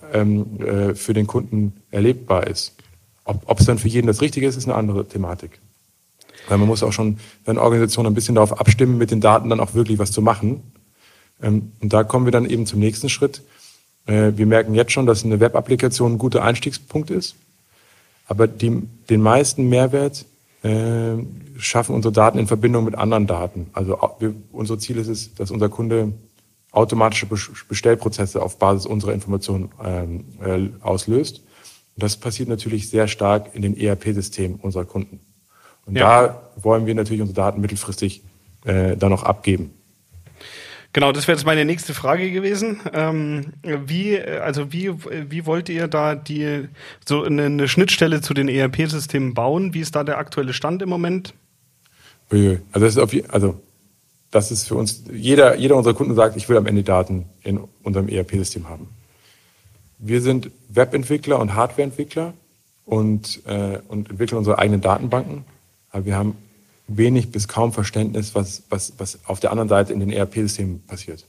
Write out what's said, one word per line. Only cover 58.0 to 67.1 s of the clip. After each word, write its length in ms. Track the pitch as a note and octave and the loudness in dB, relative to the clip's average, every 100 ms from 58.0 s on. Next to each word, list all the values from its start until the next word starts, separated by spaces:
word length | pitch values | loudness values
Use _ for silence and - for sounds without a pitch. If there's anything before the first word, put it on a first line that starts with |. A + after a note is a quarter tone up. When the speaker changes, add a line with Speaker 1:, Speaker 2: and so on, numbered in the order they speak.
| G2 | -2
Speaker 1:
E-R-P-System 580 | G2+ F2 G2 F#2 - E2 | -4 -2 -4 -4 -8 -12
haben." 200 | D#2+ - - _ _ _ _ _ _ _ _ _ _ | -16 -18 -20 _ _ _ _ _ _ _ _ _ _
Wir 240 | G#2 A#2+ | -2 0
sind 280 | B2 C3 G#2 - _ | 2 0 -2 -18 _
Webentwickler 720 | A2 - - C3 D3 D3 C#3 | 2 2 2 -2 -4 0 0
und 160 | A2 G2+ | 2 0
Hardwareentwickler 800 | A#2+ - C#3+ C3 D3 - E3 F3 _ _ _ _ - | -2 0 -4 -4 -8 -6 -6 -10 _ _ _ _ -4
und, 560 | A2 G#2+ G#2+ G#2+ - - | 0 2 0 -4 -12 -6
äh, 340 | G2+ G2+ G2 - | -4 -4 -6 -8
und 220 | G#2+ G#2 | -10 -8
entwickeln 280 | G2 A#2 A#2 | -4 -4 -2
unsere 220 | G#2 G#2 | 0 2
eigenen 220 | G#2 G2+ | 4 2
Datenbanken. 640 | F#2+ G#2 B2+ B2 - C#2+ - _ _ _ _ | 2 0 0 -2 -4 -10 -14 _ _ _ _
Aber 140 | G2 F#2+ | -8 -4
wir 120 | G2 | -2
haben 180 | G#2 G#2+ - _ _ _ - | -2 -6 -16 _ _ _ -12
wenig 440 | G#2+ A2+ | 0 2